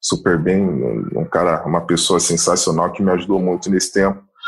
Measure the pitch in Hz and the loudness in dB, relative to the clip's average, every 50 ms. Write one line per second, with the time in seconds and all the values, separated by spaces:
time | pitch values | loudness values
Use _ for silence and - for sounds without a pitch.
0 | - - - 85 - 101 87 82 78 90 92 98 98 92 80 64 64 60 55 55 | -6 -4 -4 -2 0 2 2 2 2 2 2 2 2 0 0 -2 -2 -2 -2 -4
1 | - - - - - - - 82 87 90 80 78 - 76 80 87 85 - 87 82 | -6 -4 -4 -4 -4 -2 0 0 2 2 0 0 0 -2 -2 -2 0 0 0 0
2 | - - 92 85 - - 85 82 - - 87 90 - 92 80 80 85 90 - - | 2 2 0 0 0 0 0 0 0 0 0 0 0 0 0 0 0 -2 -2 0
3 | 101 95 92 87 87 98 98 95 92 92 87 87 - 98 95 90 - - - 101 | 0 2 2 0 0 0 0 0 2 0 -2 -2 0 0 0 0 0 0 0 2
4 | 95 98 98 98 - _ _ _ - | 2 2 0 -2 -8 _ _ _ -10